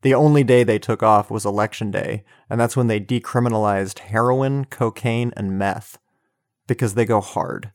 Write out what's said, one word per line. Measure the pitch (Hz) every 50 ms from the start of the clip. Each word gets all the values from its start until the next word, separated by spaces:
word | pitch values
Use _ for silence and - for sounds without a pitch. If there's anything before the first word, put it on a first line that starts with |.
| -
The | 135 131
only | 123 151 151 147 147 139
day | 113 127 123 120
they | 110 107 107
took | - - 113 - -
off | 110 107 104 104 -
was | 104 110 98
Election | 101 98 104 107 110 - - 117 104 98
Day, | - - - - 104 - _ _ _ _ _
and | - 113
that's | 117 117 -
when | 131 123 117
they | 110 107
decriminalized | 98 - 127 120 - - - 127 120 123 113 110 107 104 101 98 98 95 - -
heroin, | - - 101 113 117 123 127 131 135 135 139 139 135
cocaine, | - - - 127 113 - - - 120 113 117 120 120 -
and | - 101 98 95
meth, | 95 98 98 92 - - - - - _ _ _ _ _ _ _ _ _ _ _ _ _
because | - 123 - 127 110 98
they | 117 113
go | 101 113 104
hard. | 98 - - - - - 58 - - 107 _